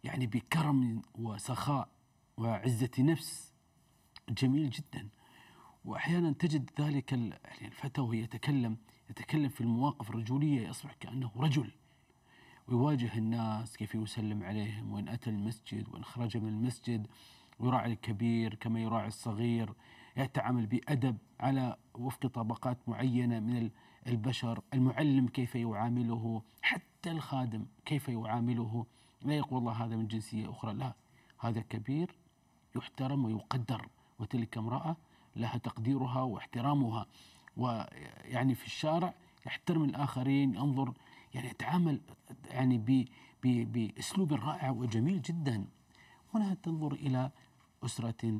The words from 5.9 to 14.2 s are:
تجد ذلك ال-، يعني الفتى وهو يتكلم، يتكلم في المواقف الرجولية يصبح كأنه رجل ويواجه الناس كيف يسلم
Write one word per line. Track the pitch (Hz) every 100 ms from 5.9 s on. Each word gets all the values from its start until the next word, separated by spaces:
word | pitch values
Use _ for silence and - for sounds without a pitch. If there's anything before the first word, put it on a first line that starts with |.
| - - 175 170
تجد | 139 175 151 123 -
ذلك | 147 139 -
ال-، | 131 113 - -
يعني | - 110
الفتى | - 135 -
وهو | 120
يتكلم، | 113 113 113 - 139 117 110 - - _
يتكلم | - - 156 143
في | -
المواقف | 117 117 139 - 107
الرجولية | 113 110 131 151 139 107
يصبح | - -
كأنه | - - 123 123 107
رجل | 151 147 113 - _ _ _ _ _ - - - -
ويواجه | 120 143 143 117 110
الناس | 110 117 113 110 113 -
كيف | 107 110
يسلم | 107 -